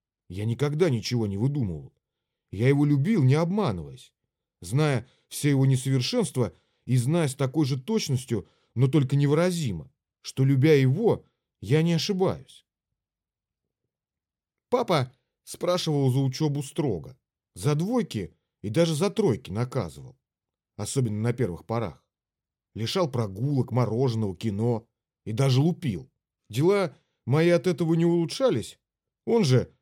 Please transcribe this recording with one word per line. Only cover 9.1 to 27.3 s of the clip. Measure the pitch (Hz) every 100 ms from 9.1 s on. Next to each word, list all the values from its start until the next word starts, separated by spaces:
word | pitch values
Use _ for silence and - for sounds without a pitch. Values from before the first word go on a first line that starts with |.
невыразимо, | 143 143 151 180 175 220 85 - _ _ _
что, | - - 135
любя | 139 151
его, | 147 131 151 226 110 - _ _ _
я | 95 151
не | 165
ошибаюсь. | 165 - 190 185 78 - - _ _ _ _ _ _ _ _ _ _ _ _ _ _ _ _ _ _ _ _ _
Папа | 247 233 160 127 - _ _
спрашивал | - - 170 180 165 143 135
за | 127
учебу | 135 127 156 143
строго, | 143 - 147 87 67 - _ _ _
за | - 113
двойки | 151 185 247 175 113 82 _ _ _
и | 104
даже | 113 170
за | 151 196
тройки | - 208 104 -
наказывал, | 101 123 131 87 73 64 - _ _ _ _ _ -
особенно | 104 139 120 104
на | 117
первых | 120 110 82 -
порах. | 113 101 69 _ _ _ _ _ _ _
Лишал | - 113 190 165
прогулок, | 120 107 95 135 139 -
мороженого, | 117 113 110 135 113 104 90
кино | 110 101 117 113 - _ _ _
и | -
даже | 110 135 127
лупил. | 156 156 143 87 65 _ _ _ -
Дела | 107 170 202 175 - _ _
мои | -